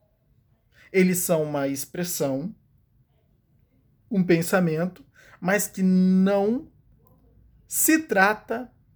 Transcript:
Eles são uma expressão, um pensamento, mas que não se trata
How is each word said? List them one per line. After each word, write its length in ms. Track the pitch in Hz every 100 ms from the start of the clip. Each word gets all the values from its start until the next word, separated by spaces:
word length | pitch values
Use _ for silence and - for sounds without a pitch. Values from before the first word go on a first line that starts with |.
| _ _ _ _ _ _ _ _ -
Eles 280 | 190 180 175
são 240 | - 165
uma 260 | 151 147 139
expressão, 840 | 135 - - 175 - 143 135 175 - _ _ _ _ _ _ _ _ _ _ _ _ _ _ -
um 120 | 196
pensamento, 800 | 175 165 165 190 170 156 180 - - _ - -
mas 280 | 175 202 202
que 160 | -
não 880 | 185 185 185 185 190 202 202 247 330 _ _ _ _ _ _ _ _ _ -
se 300 | - - 320
trata 720 | 311 196 196 214 - 233 247 _ _